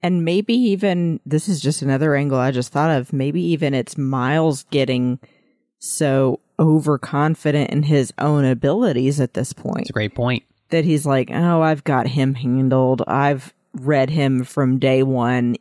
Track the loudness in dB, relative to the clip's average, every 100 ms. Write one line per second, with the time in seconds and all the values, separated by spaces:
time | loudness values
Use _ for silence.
0 | 0 0 0 -2 0 0 2 0 0 0
1 | 0 -2 -2 -2 0 -2 -2 -2 -2 0
2 | 2 0 0 0 0 -2 -4 -2 0 0
3 | -2 -2 -2 -2 -2 0 0 -2 -4 -4
4 | -4 -2 0 2 0 0 -2 -2 0 0
5 | -2 -4 _ _ _ _ _ _ -10 -2
6 | 0 2 2 -2 _ _ 4 4 2 -2
7 | -2 -2 0 0 0 0 0 0 2 2
8 | 0 -2 0 2 2 2 0 0 0 2
9 | 0 0 -2 -2 -6 -8 -8 -8 -6 -4
10 | -4 -2 -2 -2 _ _ _ 0 2 0
11 | 2 0 0 0 2 2 2 0 0 0
12 | 0 0 0 0 -2 0 2 2 2 0
13 | -2 0 0 -2 -6 _ _ -10 -2 0
14 | 2 0 0 0 -2 -2 0 2 2 2
15 | 2 0 0 0 0 0